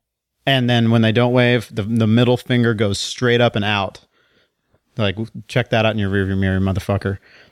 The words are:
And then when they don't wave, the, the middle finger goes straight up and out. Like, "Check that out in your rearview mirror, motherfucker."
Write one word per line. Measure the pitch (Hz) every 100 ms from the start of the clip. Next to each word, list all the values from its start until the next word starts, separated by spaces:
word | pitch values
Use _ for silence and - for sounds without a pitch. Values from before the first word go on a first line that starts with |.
| _ _ _ _ -
And | 135 123
then | 120 113
when | 117
they | 110
don't | 110 120
wave, | 127 123 120 -
the, | 113
the | 104 117 110
middle | 113 120 123
finger | - 123 117
goes | 110 104 98
straight | - - 123 120
up | 120 113
and | 101
out. | 104 98 - _ _ _ _ _ _ _ _ _ -
Like, | 101 98 113 117 -
"Check | 131 -
that | 117 110
out |
in | 107
your | 98
rearview | 98 95 95
mirror, | 98 95
motherfucker." | 95 90 - 98 98 98 _ - -